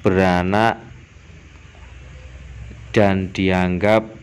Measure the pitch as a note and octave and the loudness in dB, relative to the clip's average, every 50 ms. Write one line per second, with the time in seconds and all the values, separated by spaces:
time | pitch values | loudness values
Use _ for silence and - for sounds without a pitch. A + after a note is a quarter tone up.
0 | - A2 F#2+ F#2 F#2+ F#2 F2+ F2 F2+ F2+ G2 G#2 A2 A2+ - - - - - - | 0 2 2 4 4 4 2 2 0 0 2 2 2 2 0 -2 -8 -20 -20 -20
1 | - - - - - - - - - - - - - - - - - - - - | -20 -20 -20 -20 -20 -20 -20 -20 -20 -20 -20 -20 -20 -20 -20 -20 -20 -20 -20 -20
2 | - - - - - - - - - - - - - - - - - - - A2+ | -20 -20 -20 -20 -20 -20 -20 -20 -20 -20 -18 -18 -18 -18 -18 -20 -20 -4 0 2
3 | G#2 G2 G2 F#2+ F#2+ F2+ F#2+ - F#2+ F#2+ F#2 F#2 F#2 F2+ F2+ F2+ F#2 G#2 A2 A2+ | 2 4 2 0 -2 -6 -4 -2 0 0 2 0 0 0 -2 0 2 2 2 2
4 | A2+ A2 - - | 0 -2 -16 -20